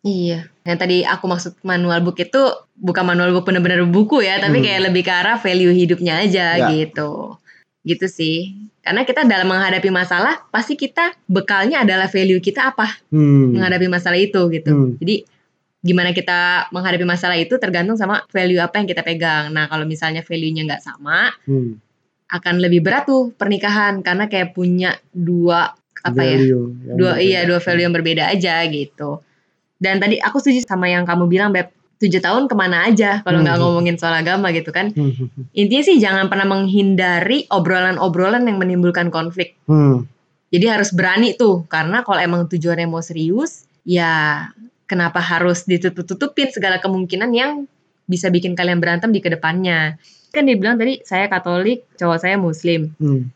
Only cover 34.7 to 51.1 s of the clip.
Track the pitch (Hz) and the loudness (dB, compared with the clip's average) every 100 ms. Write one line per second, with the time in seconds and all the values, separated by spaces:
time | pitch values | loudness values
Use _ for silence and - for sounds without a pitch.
34.7 | 156 202 208 139 123 127 - 123 - 202 | -4 -4 -2 -2 -2 -8 -10 -10 -2 2
35.7 | 254 294 339 208 190 190 196 196 196 196 | 2 4 4 4 2 0 0 0 0 2
36.7 | 202 196 185 185 175 185 277 - 196 170 | 2 4 2 2 0 0 -2 0 0 2
37.7 | 185 185 180 185 170 185 240 240 202 180 | 2 0 0 -2 0 0 2 0 0 0
38.7 | 180 175 175 175 165 165 180 175 _ - | 2 2 0 -2 -2 -6 -6 -8 _ 2
39.7 | 151 143 127 117 _ _ _ _ 175 220 | 4 4 2 -2 _ _ _ _ 2 2
40.7 | 214 208 180 185 190 247 - 226 180 160 | 2 0 0 0 2 0 2 2 2 -2
41.7 | 156 156 220 240 185 175 175 170 180 170 | -4 -2 -2 -2 -2 0 0 -2 -2 -2
42.7 | 170 170 165 165 165 160 202 330 - _ | -2 -2 -6 -8 -4 -2 0 -2 -8 _
43.7 | _ - 175 165 160 151 147 147 - 226 | _ -2 0 2 0 0 -2 -8 -16 -20
44.7 | _ _ 185 170 180 170 170 175 175 - | _ _ -2 -2 -2 -2 0 0 0 0
45.7 | 175 180 175 170 196 285 - 269 240 196 | 0 -2 -4 -10 -6 -4 -2 -4 -2 -4
46.7 | 185 196 190 180 185 233 240 269 294 277 | -2 -2 -4 -4 -4 -2 0 -2 -6 -10
47.7 | _ _ _ - 180 185 180 180 175 180 | _ _ _ -6 -4 0 0 0 -2 -2
48.7 | 175 170 175 226 208 180 165 160 175 185 | 0 0 0 0 0 0 -2 -2 -2 0
49.7 | 165 156 156 _ _ _ 294 277 226 202 | 0 -2 -6 _ _ _ 0 2 2 2
50.7 | 240 226 - - | 0 0 -4 -4